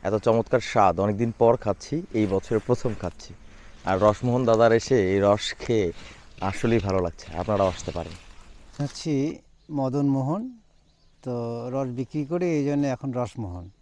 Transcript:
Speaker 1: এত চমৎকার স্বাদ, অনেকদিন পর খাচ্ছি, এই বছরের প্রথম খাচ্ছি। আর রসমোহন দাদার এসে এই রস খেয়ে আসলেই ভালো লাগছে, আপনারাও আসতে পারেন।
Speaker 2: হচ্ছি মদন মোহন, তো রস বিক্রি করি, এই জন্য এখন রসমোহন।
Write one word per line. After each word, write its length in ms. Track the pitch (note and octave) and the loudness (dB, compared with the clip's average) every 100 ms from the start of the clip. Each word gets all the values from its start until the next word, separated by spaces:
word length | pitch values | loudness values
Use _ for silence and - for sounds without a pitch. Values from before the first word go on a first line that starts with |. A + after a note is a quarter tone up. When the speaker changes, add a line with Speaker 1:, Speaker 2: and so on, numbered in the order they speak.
Speaker 1:
এত 120 | - | 0
চমৎকার 460 | G#2 A#2+ A2+ A2 B2 | 0 4 2 2 0
স্বাদ, 400 | - A#2 G2 E2+ | 0 4 4 4
অনেকদিন 320 | G2+ G2+ A#2 - | 0 0 -2 4
পর 180 | A#2 A#2 | 4 4
খাচ্ছি, 460 | G#2+ G2 - D3+ F#3 | 0 -4 -4 -8 -4
এই 120 | A2+ G#2+ | -2 0
বছরের 340 | F#2+ - A2 - | 0 0 -2 0
প্রথম 280 | B2 B2 G#2 | 0 0 -4
খাচ্ছি। 340 | F2+ - - F#2+ - - - - | -8 -10 -18 -20 -20 -20 -20 -10
আর 140 | - F#2+ | -2 4
রসমোহন 420 | G#2 G#2 B2 B2 | 4 4 0 0
দাদার 280 | B2 A2+ A#2 | 2 6 6
এসে 380 | A2+ - C3 F#2 | 4 4 2 4
এই 80 | G2 | 4
রস 340 | G2+ G#2 - - | 4 4 0 -8
খেয়ে 320 | - A#2 F2+ - - - - - | -2 0 0 -4 -16 -20 -20 -6
আসলেই 380 | F#2 F2+ A#2 A2+ | -6 -2 0 2
ভালো 220 | F#2+ F#2+ | 2 0
লাগছে, 260 | F2+ - - D#2+ | -2 -6 -12 -8
আপনারাও 320 | G2 G#2 F#2+ | -2 2 2
আসতে 220 | F2 - | 0 -8
পারেন। 220 | E2+ E2 E2+ - - - - - - | -8 -10 -12 -20 -20 -20 -20 -20 -8
Speaker 2:
হচ্ছি 540 | C#3+ - E3 C#3 D3 - _ _ - | -8 -6 -4 -2 -2 -6 _ _ -10
মদন 340 | D3 C3 C#3 C#3+ | -4 -2 0 0
মোহন, 520 | C3+ C3 F3+ B3+ A#3 _ _ _ _ _ _ | 0 0 -4 -6 -14 _ _ _ _ _ _
তো 100 | C3 A#2+ A#2 A#2 A#2+ | -8 -6 -6 -6 -6
রস 160 | C3 C3 | -4 -4
বিক্রি 360 | A#2+ B2+ D3+ | -6 -6 -6
করি, 220 | C#3 F3 F3 | -4 -2 0
এই 140 | D#3 | 0
জন্য 220 | C#3+ C#3+ C#3+ | 0 0 0
এখন 260 | B2+ C#3 | -2 -4
রসমোহন। 580 | B2 B2 - G2+ F2+ F2 _ | -4 -4 -6 -8 -8 -12 _